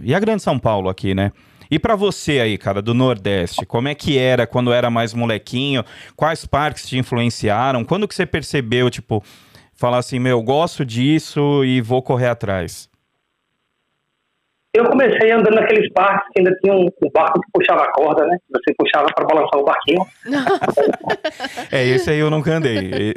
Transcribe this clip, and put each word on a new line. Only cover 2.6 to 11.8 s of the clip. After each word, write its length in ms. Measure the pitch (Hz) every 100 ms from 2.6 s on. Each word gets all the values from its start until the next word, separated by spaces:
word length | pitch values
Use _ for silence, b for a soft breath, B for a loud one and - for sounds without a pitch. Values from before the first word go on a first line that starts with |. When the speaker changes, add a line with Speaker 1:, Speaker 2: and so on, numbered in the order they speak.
| 104 98
Speaker 1:
do 120 | 107
Nordeste, 720 | 120 131 110 101 98 85 - -
como 220 | 117 139
é 80 | 147
que 220 | 180 135
era 260 | 127 123 113
quando 260 | 123 123
era 180 | 120 120
mais 240 | 113 117
molequinho? 720 | 117 117 104 - 123 143 131 - B B -
Quais 300 | 156 160 -
parques 420 | 139 151 127 -
te 100 | 131
influenciaram? 840 | 123 120 120 - 107 104 135 123
Quando 240 | 113 185 208
que 60 |
você 120 | - 180
percebeu, 640 | 165 135 147 113 123 123
tipo, 340 | - - 107 b b b b b
falar 240 | - 123 123
assim, 220 | - 127
"Meu, 220 | 127 123
gosto 420 | 113 143 135 - 135
disso 760 | 113 135 156 - 151 143 143 131
e 160 | 127